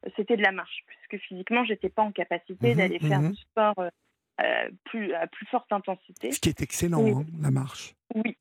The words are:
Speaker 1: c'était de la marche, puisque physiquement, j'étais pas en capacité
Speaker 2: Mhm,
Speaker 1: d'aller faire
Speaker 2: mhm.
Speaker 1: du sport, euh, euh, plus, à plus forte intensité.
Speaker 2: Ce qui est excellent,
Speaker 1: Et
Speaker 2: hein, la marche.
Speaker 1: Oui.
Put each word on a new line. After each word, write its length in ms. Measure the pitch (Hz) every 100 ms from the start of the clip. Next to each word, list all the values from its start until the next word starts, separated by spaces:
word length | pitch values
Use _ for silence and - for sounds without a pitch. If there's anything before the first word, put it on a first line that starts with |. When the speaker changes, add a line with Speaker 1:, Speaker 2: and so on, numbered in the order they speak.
| - -
Speaker 1:
c'était 200 | 202 233
de 60 |
la 100 | 202
marche, 320 | 190 165 - _
puisque 380 | - - 202
physiquement, 400 | - 185 190 233
j'étais 240 | 233 208 185
pas 140 | -
en 100 | 214
capacité 600 | 196 170 175 _ 185 240
Speaker 2:
Mhm, 40 | -
Speaker 1:
d'aller 220 | 185 170
faire 240 | 151 143
Speaker 2:
mhm. 80 | 151
Speaker 1:
du 60 | 202
sport, 420 | _ - 214 202
euh, 100 | 180 _ _ _ _ -
euh, 260 | - 58 - 185
plus, 300 | - 226 202
à 120 | 165 165
plus 200 | - 208
forte 260 | 247 -
intensité. 580 | 202 190 185 _ 185 226
Speaker 2:
Ce 100 | 277
qui 100 | 170
est 100 | -
excellent, 460 | 143 - 175 170 -
Speaker 1:
Et 60 |
Speaker 2:
hein, 120 | 127 156 165
la 100 | 147
marche. 440 | 135 131 - - _ _
Speaker 1:
Oui. 220 | 220 226 -